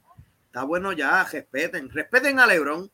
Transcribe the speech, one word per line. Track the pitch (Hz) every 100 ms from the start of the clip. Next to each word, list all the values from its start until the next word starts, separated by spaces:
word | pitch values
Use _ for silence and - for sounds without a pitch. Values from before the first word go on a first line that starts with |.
| _ - - _ _
Está | 123
bueno | 135 175 196
ya, | 170 139 180
respeten, | 180 156 - 135 165 175 131
respeten | 120 - 254 277 269
a | 240
LeBron. | 175 143 160 196